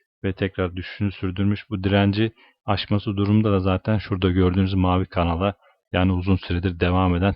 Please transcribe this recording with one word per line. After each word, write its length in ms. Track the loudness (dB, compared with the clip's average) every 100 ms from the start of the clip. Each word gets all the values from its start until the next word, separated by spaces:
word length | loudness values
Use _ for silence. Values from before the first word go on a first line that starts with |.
| _ _
ve 100 | -6
tekrar 420 | -2 -4 -2 -4 -6
düşüşünü 360 | -12 -4 -4
sürdürmüş. 580 | -4 -6 -2 -2 -2 -6
Bu 140 | -4
direnci 480 | 0 2 2 2 -2 -4 _ _ -4
aşması 520 | -4 0 -2 -2 -2
durumda 340 | 2 2 4
da 80 | 2
zaten 380 | 2 0 0 -4
şurada 320 | -2 -2 0
gördüğünüz 440 | 2 2 2 0
mavi 320 | 2 2 0 -2
kanala, 480 | -2 0 0 -2 -4 _ _ _
yani 180 | 0 2
uzun 240 | 0 2 0
süredir 440 | 0 -2 -2 -2
devam 360 | 0 2 2 2
eden 200 | 0